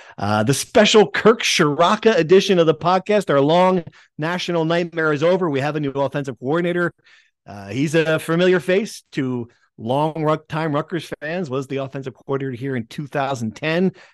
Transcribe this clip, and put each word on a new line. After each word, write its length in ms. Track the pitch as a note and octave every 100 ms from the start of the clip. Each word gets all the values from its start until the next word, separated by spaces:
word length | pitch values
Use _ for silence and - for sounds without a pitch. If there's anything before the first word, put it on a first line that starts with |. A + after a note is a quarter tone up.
| - -
Uh, 240 | G2+ G#2+
the 120 | A2
special 540 | C3+ - A#3+ G#3 A3 F3+
Kirk 340 | - G#3 A#3
Ciarrocca 760 | - - D3+ C#3+ F3 G#3 A3 E3+
edition 420 | D#3 F#3+ F#3+ F3+
of 80 | D#3+
the 80 |
podcast. 560 | D#3 E3 F#3 G3 G#3 F#3
Our 100 | C#3+
long 440 | C#3+ F3 F#3 F#3 - - _ -
national 460 | D#3 F3 - E3+
nightmare 480 | D#3+ E3+ F3 E3 D#3
is 100 | D3
over. 260 | E3 F#3 F3+
We 120 | C#3
have 160 | D3 D3+
a 40 |
new 120 | C#3
offensive 460 | C#3 C3+ D3 C3+ A2+
coordinator. 520 | B2+ E3 F3 F3 E3+ - _ _ _ _ -
Uh, 220 | G2+ G2
he's 260 | A#2+ D3+
a 240 | E3 D#3 D#3+
familiar 400 | - E3 F#3 F3+
face 460 | - F#3+ A3 - -
to 360 | - C3 B2 A#2 _ _ -
long 460 | A2 C#3 D#3 D#3
Ruck-, 240 | D3+ D#3 -
time 260 | D#3 D#3+
Rutgers 380 | C#3+ D3+ E3 - -
fans, 300 | D3+ F3+ D3+
was 180 | C3 C3+
the 80 | C3+
offensive 380 | C3 C#3 C3
coordinator 420 | - - C#3 C3+ A#2
here 180 | C3+
in 120 | B2+ A2
two 200 | - C#3+
thousand 480 | D3 C3 B2+ A2
ten. 380 | - D#3 E3 F#3 - -